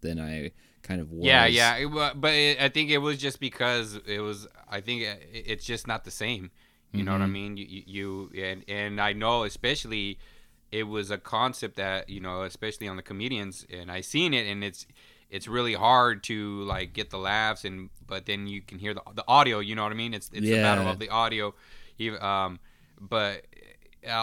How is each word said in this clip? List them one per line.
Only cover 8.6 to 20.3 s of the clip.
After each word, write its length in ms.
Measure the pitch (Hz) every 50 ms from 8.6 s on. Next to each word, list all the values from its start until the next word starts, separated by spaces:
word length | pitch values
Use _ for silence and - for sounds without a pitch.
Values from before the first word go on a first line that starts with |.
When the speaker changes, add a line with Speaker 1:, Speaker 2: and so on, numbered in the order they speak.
| - 101
Speaker 2:
and 320 | 101 104 104 104 104 104
I 140 | 104 104 101
know 300 | 104 110 113 120 120 110
especially 720 | 101 - - - 120 147 - - 113 110 107 98 101 95 - - - - - - - _ _ _ _
it 120 | 107 110
was 280 | 110 104 107 107 101 101
a 60 | 101
concept 600 | 95 - - 110 110 123 127 - - 120 107 -
that, 340 | 101 98 95 95 95 - -
you 100 | 98 98
know, 220 | 92 92 90 92
especially 460 | 95 90 - - 110 110 - - 110 98
on 80 | 92
the 60 | 92
comedians, 640 | - - 101 98 110 127 131 107 101 98 95 - - -
and 180 | 87 90 87 90
I 120 | 90 92
seen 320 | 92 - - 151 180 170 139
it, 120 | 120 110
and 160 | 101 101 101
it's, 240 | 101 101 92 - - - - - - - - - _ _
it's 180 | 98 98 - 110
really 240 | 113 123 120 117 107
hard 480 | 90 104 117 127 127 120 120 110 98 -
to, 360 | - 113 107 104 104 101 101 101
like, 280 | 98 95 92 92 90
get 160 | - 107 104 -
the 100 | - 95
laughs, 460 | 95 95 104 110 110 110 107 - -
and, 240 | 98 95 95 92 - - - -
but 200 | - 98 95 90
then 200 | - 101 101 101
you 140 | 101 101 98
can 180 | - - 98 90
hear 140 | 98 104
the, 100 | 101 - - - 104
the 100 | 110 -
audio, 340 | - 127 143 143 127 110 104
you 140 | 104 101 110
know 100 | 110 107
what 80 | 107
I 40 | 107
mean? 160 | 113 117 117
It's, 160 | 110 101 - -